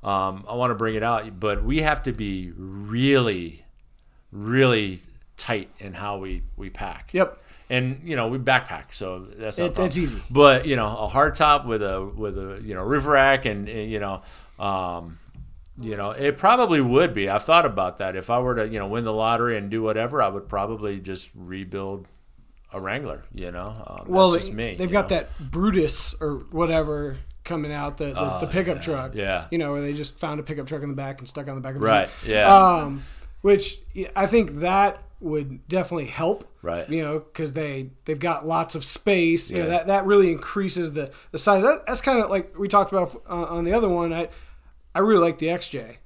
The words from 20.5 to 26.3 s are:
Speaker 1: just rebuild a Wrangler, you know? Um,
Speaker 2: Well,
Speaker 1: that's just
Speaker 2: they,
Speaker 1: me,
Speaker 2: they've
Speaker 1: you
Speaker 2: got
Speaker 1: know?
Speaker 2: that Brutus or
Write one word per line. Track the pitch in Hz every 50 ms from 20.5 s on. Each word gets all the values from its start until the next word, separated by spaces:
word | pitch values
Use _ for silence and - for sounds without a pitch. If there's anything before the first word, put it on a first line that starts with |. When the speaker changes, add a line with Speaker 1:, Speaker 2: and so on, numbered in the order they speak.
| - 101 98 104 113 107 107 104 101 98
Speaker 1:
just | 90 95 95 90 - - -
rebuild | 101 92 87 92 95 98 90 92 98 98 98 98 98 92 - - - _ - - - - _ - - - - -
a | 95
Wrangler, | 95 95 107 139 147 107 71 71 - - -
you | - 90 87
know? | 87 87 92 104 110 113 -
Um, | - - 50 - -
Speaker 2:
Well, | 180 185 190 185
Speaker 1:
that's | 170 170 -
just | - -
Speaker 2:
they, | 107 117 117
Speaker 1:
me, | 95
Speaker 2:
they've | - 185 175
Speaker 1:
you | 185
Speaker 2:
got | 202 190 -
Speaker 1:
know? | 196
Speaker 2:
that | 160 139 - - -
Brutus | 151 127 139 165 185 214 226 190 156 151 - - - - - -
or | 160 151